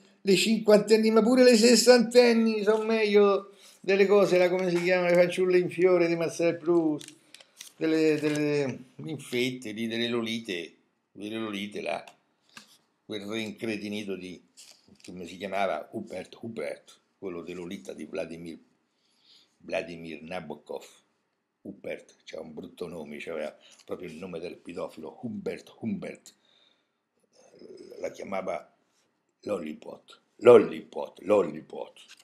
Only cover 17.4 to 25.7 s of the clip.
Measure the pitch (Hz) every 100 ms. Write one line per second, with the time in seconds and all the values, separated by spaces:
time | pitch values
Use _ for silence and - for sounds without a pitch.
17.4 | 82 87 87 95 - 80 78 78 85 82
18.4 | 85 - _ _ _ _ _ _ _ _
19.4 | _ _ - 85 - 85 82 76 80 92
20.4 | 78 73 _ 69 - _ _ _ _ _
21.4 | _ _ - - - 80 - _ - -
22.4 | 80 78 85 - 87 82 73 73 78 80
23.4 | 76 - _ - _ 101 87 78 92 87
24.4 | 85 - - 87 82 - 78 - 120 104
25.4 | 95 90 -